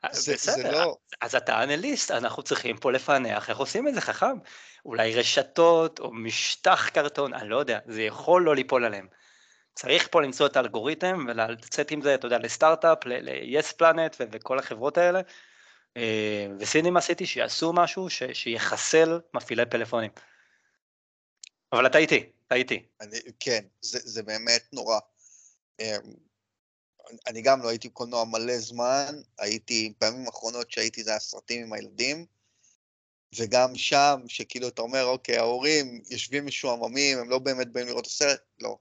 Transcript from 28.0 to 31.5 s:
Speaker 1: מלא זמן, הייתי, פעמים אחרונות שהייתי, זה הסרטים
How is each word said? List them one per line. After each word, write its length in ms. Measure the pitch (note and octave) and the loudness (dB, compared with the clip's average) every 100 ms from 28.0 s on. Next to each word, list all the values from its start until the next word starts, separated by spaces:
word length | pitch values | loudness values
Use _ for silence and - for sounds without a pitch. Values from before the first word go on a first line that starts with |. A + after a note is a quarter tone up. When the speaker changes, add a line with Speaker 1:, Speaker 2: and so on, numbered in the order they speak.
| A#2+ A#2+ A2+ | -6 -2 -2
Speaker 1:
מלא 320 | A2+ A#2 B2 | -2 -2 -4
זמן, 580 | A2 A#2+ A#2+ C3+ C#3 D3 - - | -6 -4 0 0 -2 -10 -18 -8
הייתי, 540 | G#2 A2 - A#2 A2 G#2+ | -4 -4 -2 -2 -2 -2
פעמים 280 | A2 B2+ B2 | -2 -2 -10
אחרונות 440 | - A2+ A#2+ A#2+ | -8 -8 -8 -8
שהייתי, 320 | - A2+ A2+ | -4 -4 -4
זה 120 | A2 G#2+ | -6 -6
הסרטים 480 | - - - | -6 -14 -10